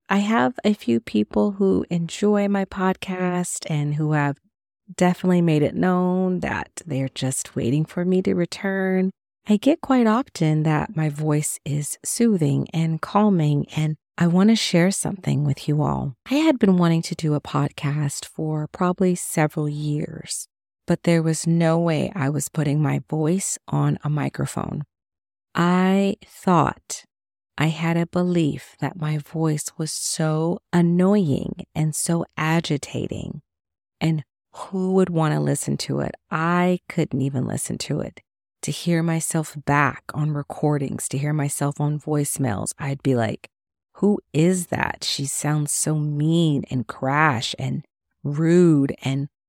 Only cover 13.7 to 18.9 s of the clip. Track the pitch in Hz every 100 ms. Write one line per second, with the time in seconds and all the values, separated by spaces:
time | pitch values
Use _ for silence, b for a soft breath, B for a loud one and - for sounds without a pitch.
13.7 | - 156 156 _ - 170 180 208 226 -
14.7 | 170 180 196 - 190 147 139 147 135 -
15.7 | 147 139 135 135 - - 277 320 262 202
16.7 | 180 170 165 - 165 156 147 - 139 143
17.7 | - 143 147 143 - - - 156 156 151
18.7 | - 180